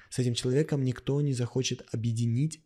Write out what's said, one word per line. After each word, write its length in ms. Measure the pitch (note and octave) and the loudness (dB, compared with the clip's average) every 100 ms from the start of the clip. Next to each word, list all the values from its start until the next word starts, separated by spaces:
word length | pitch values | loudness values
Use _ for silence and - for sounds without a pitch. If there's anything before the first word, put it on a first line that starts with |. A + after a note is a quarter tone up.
| - | -8
С 100 | - | -2
этим 160 | B2 A#2 | 0 0
человеком 480 | B2+ C3 C#3+ C#3+ | 2 2 2 0
никто 380 | C3 B2 - C#3+ | 0 -2 -2 0
не 120 | D3 | 2
захочет 540 | B2 A#2+ C3+ B2 B2 - | 0 -2 -2 -2 -4 -6
объединить 680 | A#2 A2+ A2+ A#2 A#2 D#3 - | -4 -2 0 0 2 0 -4